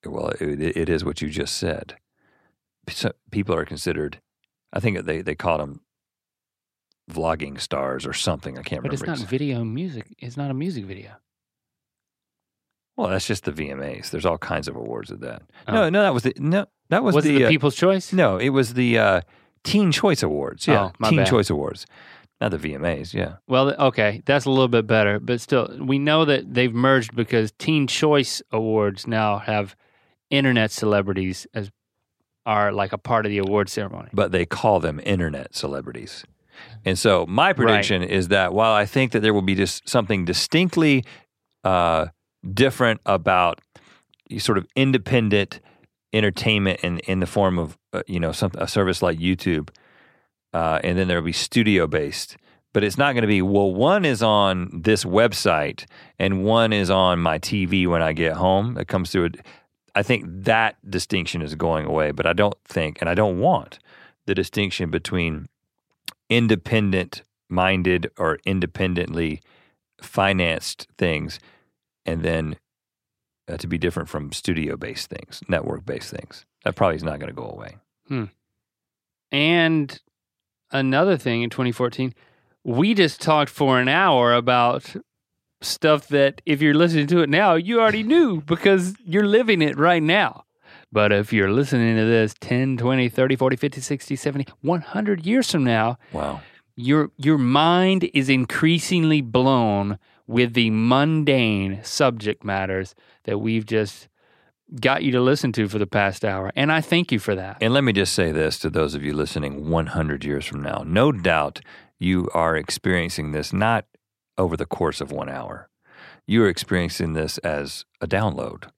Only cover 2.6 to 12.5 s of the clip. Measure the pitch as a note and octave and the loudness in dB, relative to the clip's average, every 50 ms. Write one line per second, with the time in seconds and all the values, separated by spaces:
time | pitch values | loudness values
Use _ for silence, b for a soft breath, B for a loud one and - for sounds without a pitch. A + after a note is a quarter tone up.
2.6 | _ _ _ _ _ - - - - A2+ - _ _ _ - G#2+ G2 F#2 F2+ E2 | _ _ _ _ _ -14 -12 -6 -6 -6 -6 _ _ _ -6 -6 -2 -2 -2 -2
3.6 | D2+ - F2 D2+ - F2+ E2 D#2 D2+ D2 - - _ _ _ _ _ _ _ _ | -2 -6 -8 -8 -4 -4 -4 -4 -4 -6 -8 -12 _ _ _ _ _ _ _ _
4.6 | _ _ - - F#2+ A2+ G2+ F#2 G2 - D#2 D#2+ - - D2+ E2+ - F2+ E2 D2+ | _ _ -8 -4 -2 -2 -2 -2 -4 -4 -4 -4 -4 -6 -8 -4 -2 -2 -2 -2
5.6 | D2 C#2+ C#2+ - _ _ _ _ _ _ _ _ _ _ _ _ _ _ _ _ | -2 -8 -10 -16 _ _ _ _ _ _ _ _ _ _ _ _ _ _ _ _
6.6 | _ _ _ _ _ _ _ _ _ - F2+ E2 D#2+ E2 E2 D#2+ D2 C#2+ C#2 B1+ | _ _ _ _ _ _ _ _ _ -14 -8 -4 -2 -2 -2 -2 -4 -10 -10 -12
7.6 | - - - C#2 C#2 C2 C2 C2 C2+ C2 C#2+ - - - E2 C#2+ - - C2+ C2+ | -8 -6 -4 -4 -4 -4 -4 -6 -8 -8 -8 -4 -4 -4 -4 -4 -6 -12 -14 -12
8.6 | C#2 - - D2+ - - - C#3 - - E3 C3+ A2+ F#2 B2 C3 D3 C#3+ C3 A#2+ | -10 -8 -8 -8 -6 -8 -8 -6 -6 -6 -6 -8 -6 -6 -4 -4 -2 -2 -4 -4
9.6 | A#2 A2 A2 C3 F3+ F#3 D3 A#2 - _ - _ C3 B2 A#2+ C#3+ C#3+ C#3 C3+ C3 | -4 -6 -6 -6 -8 -8 -8 -12 -14 _ -20 _ -16 -14 -10 -8 -8 -6 -6 -6
10.6 | D3+ F#3+ F3+ B2 G2 F#2+ F#2+ G2 G2+ G2+ - - _ _ _ _ _ _ _ _ | -6 -6 -6 -8 -10 -12 -14 -16 -16 -20 -20 -20 _ _ _ _ _ _ _ _
11.6 | _ _ _ _ _ _ _ _ _ _ _ _ _ _ _ _ _ _ | _ _ _ _ _ _ _ _ _ _ _ _ _ _ _ _ _ _